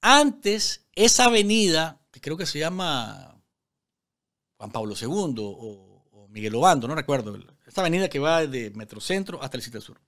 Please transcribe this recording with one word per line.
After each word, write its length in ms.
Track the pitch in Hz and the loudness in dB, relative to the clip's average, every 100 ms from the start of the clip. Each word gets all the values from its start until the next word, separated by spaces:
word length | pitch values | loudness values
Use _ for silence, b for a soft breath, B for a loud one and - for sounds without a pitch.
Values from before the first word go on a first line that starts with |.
Antes, 840 | 208 277 294 - 202 214 - - _ | 8 6 6 0 -4 -2 -4 -6 _
esa 340 | - 226 - 247 | 2 4 6 6
avenida, 720 | 233 202 220 208 160 160 156 _ | 6 4 4 4 2 0 -6 _
que 100 | - | -16
creo 160 | - 160 | -10 -8
que 100 | 175 | -6
se 120 | 147 | -4
llama 800 | 156 185 185 139 110 101 85 _ _ _ _ _ _ _ _ _ _ _ _ _ | -6 -4 -4 -4 -6 -12 -20 _ _ _ _ _ _ _ _ _ _ _ _ _
Juan 140 | 104 | -12
Pablo 240 | 117 110 101 | -8 -8 -6
segundo 480 | 113 185 185 120 104 | -6 -4 -4 -4 -8
o, 580 | 101 113 101 95 98 _ | -12 -16 -16 _ _ _
o 180 | _ 101 | _ -20
Miguel 260 | 107 107 113 | -10 -6 2
Obando, 320 | 170 160 117 | 4 4 0
no 60 | |
recuerdo, 440 | 156 151 139 107 98 - _ _ | -6 -2 -4 -4 -12 -18 _ _
esa 140 | - | -4
avenida 280 | 180 170 190 | -2 0 -2
que 100 | 143 | -2
va 280 | 147 165 156 | 0 2 0
de 240 | 131 110 | -6 -10
Metrocentro 720 | 107 107 107 - 190 190 170 | -12 -16 -14 -6 -6 -6 -10
hasta 140 | 135 127 | -12 -12
el 60 | |
City 180 | 117 117 | -12 -16
Sur. 200 | - - | -18 -20